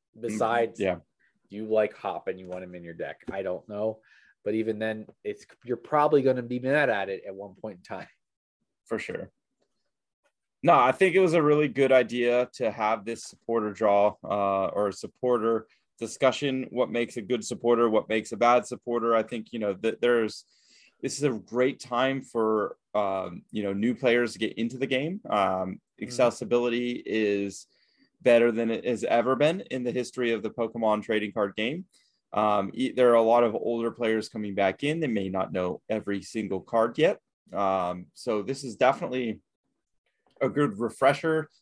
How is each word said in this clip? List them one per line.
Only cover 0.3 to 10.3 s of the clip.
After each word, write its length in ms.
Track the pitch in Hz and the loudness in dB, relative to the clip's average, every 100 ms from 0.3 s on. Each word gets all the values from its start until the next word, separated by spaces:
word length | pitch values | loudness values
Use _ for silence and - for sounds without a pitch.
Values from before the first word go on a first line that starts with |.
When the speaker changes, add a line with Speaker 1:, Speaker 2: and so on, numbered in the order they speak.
| 107 113 120 113 - | -2 0 2 0 0
Speaker 1:
yeah. 200 | 95 87 - _ _ _ _ | -2 -4 -8 _ _ _ _
Speaker 2:
you 180 | 104 107 | -10 -2
like 300 | 110 107 - | 0 0 -2
Hop 320 | 101 85 - | -8 -8 -8
and 100 | 92 | -8
you 80 | 92 | -8
want 160 | 92 | -12
him 140 | 90 90 | -12 -14
in 80 | |
your 100 | 85 | -14
deck. 220 | 85 76 - - | -10 -10 -10 -12
I 100 | 98 | -8
don't 260 | 95 90 - | -6 -8 -8
know. 300 | 104 110 110 _ _ _ _ | -6 -4 -6 _ _ _ _
But 100 | - | -6
even 240 | 110 113 104 | -4 -2 -4
then, 280 | 110 110 107 - | -4 -6 -10 -14
it's, 200 | 104 101 - _ | -12 -12 -14 _
you're 120 | 120 120 | -8 -8
probably 460 | - 151 151 151 | -2 2 4 4
gonna 200 | 131 127 | 2 0
be 180 | 120 123 | -2 -6
mad 280 | 127 147 139 | -2 0 2
at 200 | 104 98 | 0 -4
it 160 | 95 98 | -8 -10
at 80 | |
one 200 | 98 101 | -12 -14
point 240 | 95 107 92 | -14 -16 -14
in 40 | |
time. 240 | - 95 76 _ _ _ _ _ _ _ | -14 -14 -14 _ _ _ _ _ _ _
Speaker 1:
For 140 | - 113 | -8 -8
sure. 300 | - 92 95 _ _ _ _ _ _ _ _ _ _ | -6 -10 -12 _ _ _ _ _ _ _ _ _ _